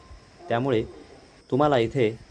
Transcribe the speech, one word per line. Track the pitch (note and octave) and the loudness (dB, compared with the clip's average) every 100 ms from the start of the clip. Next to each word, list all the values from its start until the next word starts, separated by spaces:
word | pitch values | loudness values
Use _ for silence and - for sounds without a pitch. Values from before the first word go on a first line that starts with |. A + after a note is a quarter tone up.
| - - - - - | -18 -20 -20 -14 -4
त्यामुळे | A#2 C3+ A2+ A#2+ - - - - - - | -2 0 0 -2 -10 -20 -20 -20 -20 -4
तुम्हाला | C3 D3 C3 | 2 4 2
इथे | A2+ C3+ A2 A2+ - | 2 0 0 -2 -14